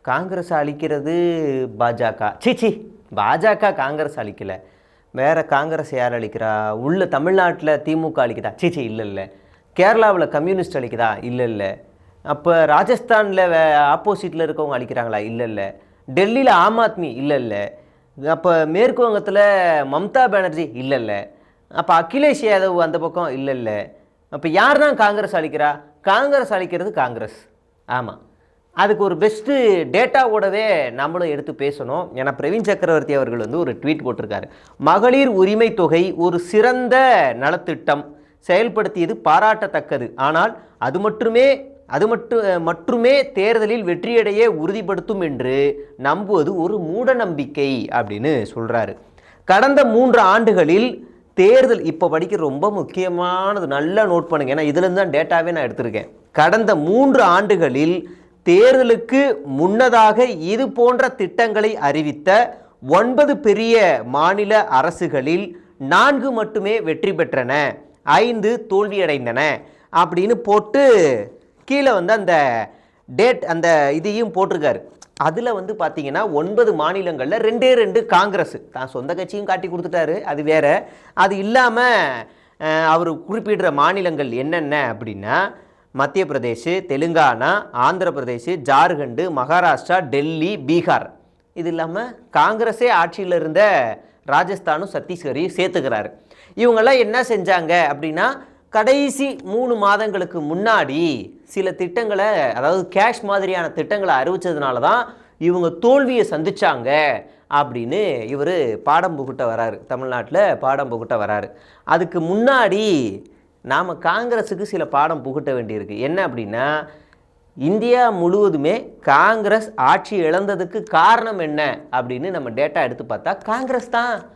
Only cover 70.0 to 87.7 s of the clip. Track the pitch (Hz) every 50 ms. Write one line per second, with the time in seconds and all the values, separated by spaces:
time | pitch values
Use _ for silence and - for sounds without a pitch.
70 | 175 165 175 175 185 214 240 202 - 202 202 208 208 208 - 277 285 269 480 202
71 | 165 147 127 110 101 - - - _ _ _ _ _ - 262 285 277 269 226 185
72 | 170 180 220 220 196 180 175 156 143 131 117 113 104 95 - _ _ _ _ _
73 | _ - 131 123 214 254 247 - - - 165 170 165 170 165 151 143 139 143 160
74 | 165 208 208 226 233 208 - 185 190 175 190 170 151 135 117 - - - - _
75 | - _ _ - 135 156 160 208 233 247 226 190 185 190 214 - 170 156 - 165
76 | 147 139 139 180 220 202 156 143 160 185 214 226 240 214 - 156 151 160 185 196
77 | 185 175 160 127 127 143 196 233 226 214 233 233 254 254 254 240 220 196 185 233
78 | 220 - 185 175 196 208 185 196 156 - - - - - _ 131 127 127 - 131
79 | 123 143 175 180 185 180 - 202 208 196 185 185 190 180 175 175 170 175 170 170
80 | 160 147 165 214 - 190 147 143 151 151 156 156 143 143 165 202 - - - -
81 | _ - _ - 180 196 202 190 196 208 233 254 254 240 220 233 247 247 233 202
82 | 165 143 127 117 110 - _ _ _ _ _ _ 151 156 156 160 165 160 160 165
83 | 175 170 156 160 - - 202 226 - 208 208 175 185 170 143 143 147 165 190 202
84 | 185 175 160 143 147 131 117 127 135 151 170 170 156 139 147 147 139 117 110 107
85 | 120 110 104 98 98 107 131 165 190 208 - - - _ _ _ _ _ - 131
86 | 139 139 - 190 185 156 143 135 120 120 113 117 - 165 175 190 180 175 143 135
87 | 160 170 165 165 156 131 120 113 127 151 185 208 - -